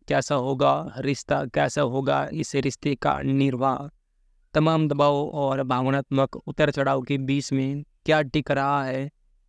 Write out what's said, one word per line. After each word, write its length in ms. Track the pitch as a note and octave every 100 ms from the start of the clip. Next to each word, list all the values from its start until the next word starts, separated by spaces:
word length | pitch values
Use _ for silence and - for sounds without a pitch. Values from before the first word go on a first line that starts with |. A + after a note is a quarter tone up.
| -
कैसा 280 | C#3 - C#3+
होगा, 580 | B2+ C3+ C#3 C#3+ D#3+ A#2
रिश्ता 460 | C3+ C3+ - C#3+ C#3
कैसा 360 | D3 C#3+ -
होगा, 460 | C3+ C3 C3+ C#3 C#3+
इस 220 | - - C#3+
रिश्ते 380 | C3+ - D3 C3+
का 240 | C#3+ C#3
निर्वाह 680 | C3+ C3+ C#3 B2+ C3+ C3 C#3+ - _ _ _ _ _ D#3
तमाम 320 | D#3 D#3+ D3+
दबाव 280 | C#3+ C#3+ C#3+ D3+ D3+
और 260 | C#3 C3+
भावनात्मक 720 | C3 B2 C3 C#3 - C3+ C3+ -
उतर 320 | - D3 D3
चढ़ाव 300 | C#3+ C#3 C#3
के 160 | B2+ C#3
बीच 320 | C3+ C#3 -
में 300 | C3+ C3+ C#3+ C#3+ _ -
क्या 160 | D#3
टिक 280 | C#3 D3+ -
रहा 320 | C#3 C#3 C#3+
है 260 | C3 C3 C#3+ - _ _